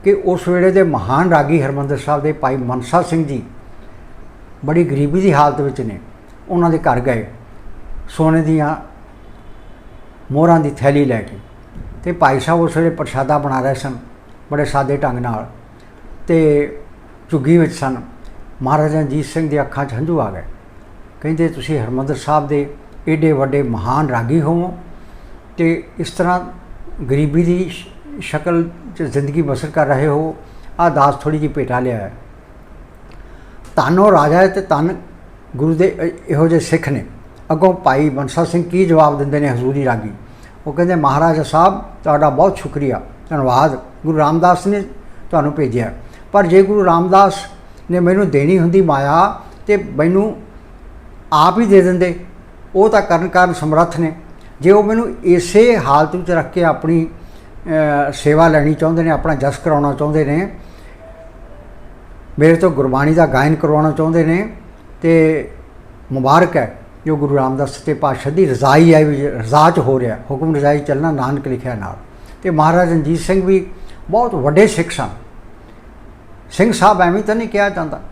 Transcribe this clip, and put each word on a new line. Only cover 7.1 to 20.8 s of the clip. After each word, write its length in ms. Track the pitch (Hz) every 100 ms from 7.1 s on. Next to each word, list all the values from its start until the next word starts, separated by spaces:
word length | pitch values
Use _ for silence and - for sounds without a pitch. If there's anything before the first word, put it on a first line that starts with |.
| 117 104 - - - - - - - -
ਸੋਨੇ 320 | - 160 160
ਦੀਆਂ 340 | 156 160 147 156 - - - - - - - - - - - - - - -
ਮੋਹਰਾਂ 280 | 139 165 165
ਦੀ 100 | 147
ਥੈਲੀ 360 | 143 139 143 135
ਲੈ 160 | 113
ਕੇ, 160 | 98 - - - - - - -
ਤੇ 80 | 175
ਭਾਈ 280 | 170 143 135
ਸਾਹਿਬ 220 | 127 170
ਉਸ 160 | 165 160
ਵੇਲੇ 120 | 165
ਪ੍ਰਸ਼ਾਦਾ 480 | 165 143 135 131 147
ਬਣਾ 240 | 139 131
ਰਹੇ 120 | 131
ਸਨ 200 | 135 139 120 - - - - -
ਬੜੇ 140 | 143 143
ਸਾਦੇ 320 | 143 135 143
ਢੰਗ 220 | 143 123
ਨਾਲ, 280 | 123 107 123 - - - - - - - -
ਤੇ 520 | 165 156 147 143 - - - - - -
ਝੁੱਗੀ 280 | 156 135 170
ਵਿੱਚ 140 | 156
ਸਨ। 240 | - 135 123 - - - - - -
ਮਹਾਰਾਜਾ 380 | 127 151 151 156
ਰਣਜੀਤ 260 | 143 147 143
ਸਿੰਘ 240 | 165 156
ਦੀ 120 | 147
ਅੱਖਾਂ 240 | 139 139 139
'ਚ 80 |
ਹੰਝੂ 280 | 113 160 165
ਆ 100 | 107
ਗਏ। 120 | 90 - - - -